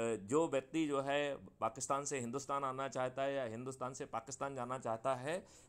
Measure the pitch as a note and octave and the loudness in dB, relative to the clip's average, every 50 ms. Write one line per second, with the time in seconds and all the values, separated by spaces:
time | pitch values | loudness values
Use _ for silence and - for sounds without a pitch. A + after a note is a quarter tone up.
0 | A#2 A#2 A2+ G#2 F#2+ G2+ C3+ D#3 E3 D3+ C3+ - - - - D#3+ D#3+ D3 C#3+ C3+ | 2 2 0 0 0 2 4 4 4 6 4 2 0 0 -2 0 0 2 2 2
1 | C3+ C#3 C#3 D3 D3 C#3+ C#3 - F#2+ - - - A2 A2+ - C3+ - - C#3 C#3 | 2 2 2 2 2 0 -2 -4 -8 -12 -6 -2 0 0 0 -2 0 0 0 0
2 | C#3+ C#3+ D3 C3 A#2+ A#2 A#2+ C#3 C3+ - C#3 C#3 C#3 C3 C3 C3 C3+ C3+ - C3 | 2 0 -2 -2 -2 -2 -4 -4 -2 0 0 0 0 0 0 0 -2 -2 0 0
3 | B2+ B2+ B2+ C3+ C3+ C#3 C#3 C#3 C3 A2 A2+ A#2 B2+ C3 C3 - C3 B2+ C3+ - | 0 0 2 0 0 2 2 0 0 -2 -4 -4 -6 -6 -6 -4 -4 -6 -4 -6
4 | C#3+ - - A#2 - - B2+ - C#3 C#3 C#3 C3 A#2+ B2 C3 C3 - B2 A2+ A2+ | -8 -4 -4 -4 -4 -4 -6 -4 -4 -4 -2 -4 -2 -2 -2 -2 0 0 -2 2
5 | - C3+ C3 B2 B2+ D3 E3+ F#3+ - - - - - | 2 2 2 2 0 -2 -2 -2 -4 -8 -20 -20 -20